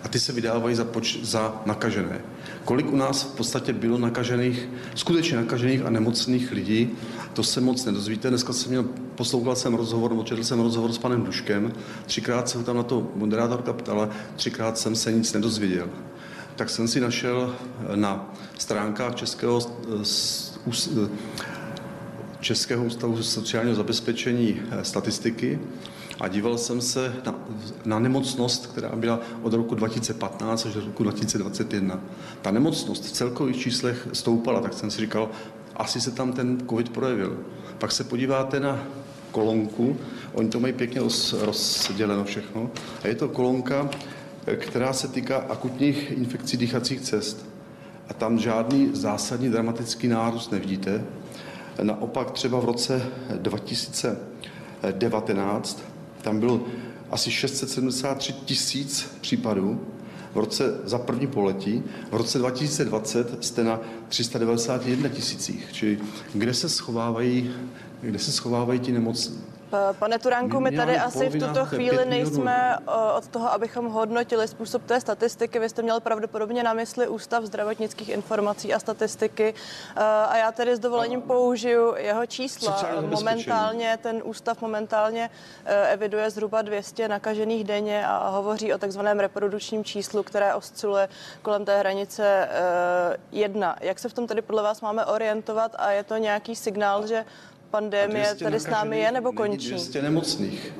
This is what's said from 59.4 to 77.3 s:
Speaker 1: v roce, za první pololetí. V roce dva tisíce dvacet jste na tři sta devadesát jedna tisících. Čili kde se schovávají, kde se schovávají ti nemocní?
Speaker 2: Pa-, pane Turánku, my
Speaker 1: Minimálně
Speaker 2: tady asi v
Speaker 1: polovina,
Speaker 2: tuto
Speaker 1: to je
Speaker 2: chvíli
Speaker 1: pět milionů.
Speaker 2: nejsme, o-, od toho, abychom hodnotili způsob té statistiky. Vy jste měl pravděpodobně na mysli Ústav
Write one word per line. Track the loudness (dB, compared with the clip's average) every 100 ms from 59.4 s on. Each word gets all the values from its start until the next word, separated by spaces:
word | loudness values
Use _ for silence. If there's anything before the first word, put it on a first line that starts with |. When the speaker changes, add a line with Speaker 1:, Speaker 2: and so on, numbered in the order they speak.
| 2 2 2 0 -6 -12 -14 -14 -4
Speaker 1:
v | 0
roce, | 0 2 0 0
za | -2 -2
první | 0 0 0
pololetí. | 2 2 2 0 0 -2 -10 -4
V | 0
roce | 0 2
dva | 0
tisíce | 0 -2 0
dvacet | 0 0 0 0 0 -2
jste | -4 2
na | 2 2 -4 -12 -6
tři | -2
sta | -2 0
devadesát | 2 2 2 0 0
jedna | 2 0
tisících. | 0 -4 -4 -6 -6 -8
Čili | -2 0 2 -2 -10 -6
kde | -2 0
se | 0 0
schovávají, | -2 -2 -2 0 2 4 4 0 -4 -10 -12 -16 -8
kde | -4 -2
se | 0
schovávají | -2 0 0 2 2
ti | 2
nemocní? | 2 2 0 -4 -6 -12 -16 -2
Speaker 2:
Pa-, | 2 2
pane | 2 2 2
Turánku, | 4 2 2 2
my |
Speaker 1:
Minimálně | 2 2 4
Speaker 2:
tady | 4
asi | 2 2
v |
Speaker 1:
polovina, | 2 2 2
Speaker 2:
tuto |
Speaker 1:
to | 2 2
je | 2
Speaker 2:
chvíli | 4 4
Speaker 1:
pět | 4
milionů. | 2 2 2
Speaker 2:
nejsme, | 2 4 4 2 0
o-, | 2 4 2
od | 0
toho, | -2 0
abychom | 2 0 -2 -2
hodnotili | 0 2 2 2 2 0
způsob | -2 -4 -4
té | 2 0
statistiky. | 2 0 0 0 -2 0
Vy | 0
jste | 0
měl | 2 2
pravděpodobně | 2 0 0 -2 -2 2
na | 2
mysli | 2 -2 0 0
Ústav | 0 0